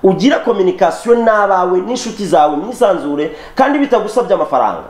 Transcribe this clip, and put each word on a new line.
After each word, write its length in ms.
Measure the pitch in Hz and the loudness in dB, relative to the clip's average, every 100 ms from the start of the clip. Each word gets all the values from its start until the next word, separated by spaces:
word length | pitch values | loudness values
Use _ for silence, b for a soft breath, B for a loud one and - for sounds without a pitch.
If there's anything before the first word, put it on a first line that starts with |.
ugire 340 | 190 165 233 302 | 2 4 2 2
communication 800 | - 202 185 180 180 160 233 240 | 0 0 0 2 0 0 0 2
n'abawe 560 | 226 214 202 185 180 180 | 4 2 2 2 2 0
n'inshuti 460 | 196 254 226 196 190 | -2 -6 -6 -8 0
zawe 300 | 160 151 147 | 2 2 0
mwisanzure, 760 | 208 240 214 175 143 143 151 B B | -6 -2 0 0 -2 -4 -4 B B
kandi 240 | - 262 285 | -2 0 0
bitagusabye 560 | 277 226 214 254 214 | 0 0 0 -2 0
amafaranga, 480 | 180 151 131 110 82 | -2 0 0 0 -4